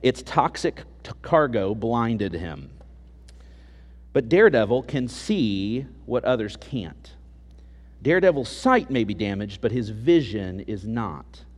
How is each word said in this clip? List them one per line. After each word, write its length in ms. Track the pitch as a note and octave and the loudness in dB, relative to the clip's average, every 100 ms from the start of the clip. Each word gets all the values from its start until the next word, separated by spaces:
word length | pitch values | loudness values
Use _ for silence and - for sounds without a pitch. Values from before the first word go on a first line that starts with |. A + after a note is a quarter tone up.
its 180 | - B2+ | 0 0
toxic 600 | - - C#3+ - E3+ - - - | -2 0 2 0 -4 -4 -20 -20
t-, 80 | - - | -16 -14
cargo 520 | - D#3+ C#3+ A2+ G2 | 0 2 4 0 -2
blinded 600 | A2 A2+ A#2 A#2 A2+ G2 | -2 -2 0 0 -2 -2
him. 360 | E2+ E2+ D2 C#2 - - - - - - - - - - - - - - | -4 -8 -10 -14 -20 -20 -20 -20 -20 -20 -20 -20 -20 -20 -20 -20 -20 -2
But 160 | D3 A#2 | -2 2
Daredevil 540 | F3 A3 C3 G2+ B2 | 6 8 6 4 0
can 240 | B2 C#3+ B2 | 0 -4 -4
see 800 | - - G#3+ A2+ G2 G2+ A#2+ C#3 - - | -8 -4 0 2 0 -2 -4 -6 -16 -4
what 180 | A#2+ | -2
others 340 | - B2+ G#2+ - | 0 0 -2 -8
can't. 540 | - B2+ E2+ - - - - - - - - - - - | -10 -8 -8 -14 -20 -20 -20 -20 -20 -20 -20 -20 -20 -4
Daredevil's 460 | C3+ F3+ F#3 D3 B2 | 2 4 4 4 -4
sight 420 | - C4 B3+ - | -2 2 2 2
may 120 | A#2+ | -2
be 120 | G#2 G2+ | -2 -2
damaged, 460 | G#2 G2 G2+ G2 | -4 -4 -6 -4
but 100 | A#2 | -2
his 180 | B2 G#2+ | -2 -4
vision 680 | A2 B2+ E3+ C3 G#2 F#2 F#2 | -4 4 4 2 -6 -6 -8
is 240 | - G#2 G2+ | -8 -8 -6
not. 580 | A#2 G#2+ D2 B1 - - | -4 -4 -8 -16 -20 -20